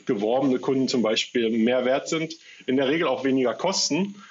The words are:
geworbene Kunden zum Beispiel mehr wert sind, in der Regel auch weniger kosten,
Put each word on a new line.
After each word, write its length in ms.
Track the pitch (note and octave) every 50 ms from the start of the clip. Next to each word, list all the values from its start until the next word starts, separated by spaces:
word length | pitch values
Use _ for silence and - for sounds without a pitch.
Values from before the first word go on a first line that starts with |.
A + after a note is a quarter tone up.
| -
geworbene 520 | - B2+ G2+ G#2 G#2+ A#2+ C3+ C#3+ C#3 B2+ B2+
Kunden 300 | - - C3+ C3+ C3 A#2
zum 140 | - B2
Beispiel 480 | A2+ G#2+ A2 A2 - - - B2 A2+ A2+
mehr 340 | A2+ A2+ A2 A#2+ B2+ B2+ A#2+
wert 240 | B2+ C3 C#3+ C#3+ -
sind, 260 | E3 D#3+ D#3+ D#3+ - - - - - - -
in 120 | - B2+ C3+
der 100 | C3+ B2+
Regel 180 | D3+ E3+ F3
auch 160 | C3+ C3 C3+
weniger 320 | C3 C3+ C3 C3+ B2+ A#2+ A2+
kosten, 640 | - - F3+ G3 - - - C#3+ E3 G3 G3+ G3+ - - -